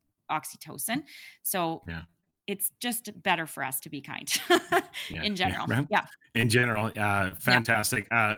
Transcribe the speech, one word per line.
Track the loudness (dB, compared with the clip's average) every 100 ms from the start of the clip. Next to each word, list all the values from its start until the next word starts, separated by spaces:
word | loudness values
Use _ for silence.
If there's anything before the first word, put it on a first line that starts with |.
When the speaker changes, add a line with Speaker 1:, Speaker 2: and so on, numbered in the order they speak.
| _ _ -4
Speaker 1:
oxytocin. | -4 -4 -10 -12 -8 -4 -4 -6 -14 -20 -10
So | -4 0 0 -2 -6
Speaker 2:
Yeah. | -10 -10 _ _ _ -8
Speaker 1:
it's | -4 -4 -4
just | -4 -4 -8 -4
better | 0 0 0
for | -6
us | -6 -6
to | -8
be | -10
kind | -8 -8 -4 -2 4
<laughs> | 4 4 0 0 -6 -8
Speaker 2:
Yeah, | -4
Speaker 1:
in | -4 0
Speaker 2:
yeah, |
Speaker 1:
general. | 0 0 0
Speaker 2:
right. | 0 2
Speaker 1:
Yeah. | 0 0 -6 _ 0
Speaker 2:
In | 4
general, | 6 4 2 0
uh, | 0
Speaker 1:
Yeah. | 2 2 0 0
Speaker 2:
fantastic. | 2 4 4 2 2 -2 0
Uh, | 2 2